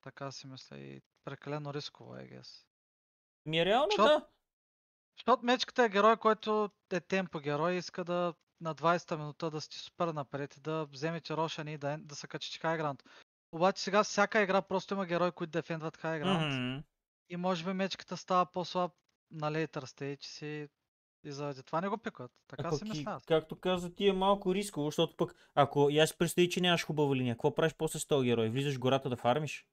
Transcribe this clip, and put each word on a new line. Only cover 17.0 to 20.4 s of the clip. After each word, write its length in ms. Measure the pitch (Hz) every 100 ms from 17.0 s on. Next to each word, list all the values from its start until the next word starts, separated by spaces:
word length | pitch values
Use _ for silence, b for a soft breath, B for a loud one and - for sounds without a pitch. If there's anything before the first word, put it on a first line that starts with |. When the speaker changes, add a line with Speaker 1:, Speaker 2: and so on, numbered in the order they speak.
| _ _ _
Speaker 1:
И 80 | 175
може 280 | 180 180
би 80 | 165
мечката 440 | 190 190 - - 175
става 300 | - 185 180
по-слаб 460 | - 170 185 175 _ _ _ _
на 220 | 160 151
лейтър 300 | 156 160 - 131
стейдж 380 | - 139 143 -
си 420 | -